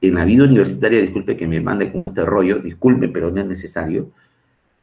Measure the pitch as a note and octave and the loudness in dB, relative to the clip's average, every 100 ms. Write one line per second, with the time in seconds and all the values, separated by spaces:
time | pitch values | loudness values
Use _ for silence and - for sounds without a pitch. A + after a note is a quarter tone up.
0 | F#2+ F2 E2+ A#2+ C#3 A#2+ F#2+ - G#2+ A2+ | 2 2 4 6 6 6 2 0 0 2
1 | F#2 G2+ F#2 - E2 D#2+ F2 G2+ F#2+ F#3 | 0 -2 -6 -6 -4 -4 -2 -4 -4 -6
2 | E3+ F#2+ E2+ G2+ F#2 G#2 E2+ - C3 B2 | -8 -4 -2 0 0 0 -4 -2 2 2
3 | - E2 E2 F#2+ G2 F2+ - E2+ D#2+ F#2 | 0 -2 -4 -4 -6 -8 -8 -8 -6 -6
4 | - _ _ _ _ _ _ _ | -8 _ _ _ _ _ _ _